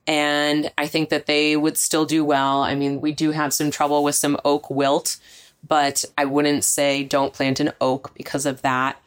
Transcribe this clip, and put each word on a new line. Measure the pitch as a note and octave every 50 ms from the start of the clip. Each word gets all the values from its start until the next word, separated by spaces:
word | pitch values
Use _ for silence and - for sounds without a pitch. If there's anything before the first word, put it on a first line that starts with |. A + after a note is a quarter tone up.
| - -
and | D#3 D3+ D3 D3 D3 D3 D3 D3 D3 D3+ D3+ D#3+ -
I | - D3 D3+
think | - E3 D#3 -
that | D#3 D3 - -
they | D3 D3 D3+ D3+ D3+
would | D3+ D3 D#3 D#3 -
still | - - - D#3 D#3
do | - D#3 D#3+ D3+
well. | D3 D3 C#3 C3+ C3+ C3+ C#3 C#3
I | - C#3
mean, | C#3 C#3 C#3 C#3 C#3
we | D3+ D3+
do | D3+ D3 D#3+ D#3
have | D3+ D#3 D3+ C#3 -
some | - D3+ D3
trouble | C#3+ - D3+ C#3+ D3 D3 D3
with | C#3+ C#3+
some | - - C#3+ C#3+ - -
oak | C#3+ D3 D3 - -
wilt, | C#3 C#3 C#3+ C#3 C#3+ E3+ - - - - - - - - - - _ _ - -
but | - D3+ C#3+ C#3 C#3+ - - - - -
I | C#3+
wouldn't | C#3 C#3 D3 D3 D3 D3 C#3 -
say | - - - C#3+ C#3 C#3 C#3 C#3
don't | C3+ - C#3 C#3 C#3+
plant | - - C#3 C3+ C3+ -
an | D3 D3+ - -
oak | C3 C3 - C#3 - - -
because | - - - - C#3 C#3 D3
of | C3 - -
that. | C#3 B2+ B2+ C3 C#3 - - _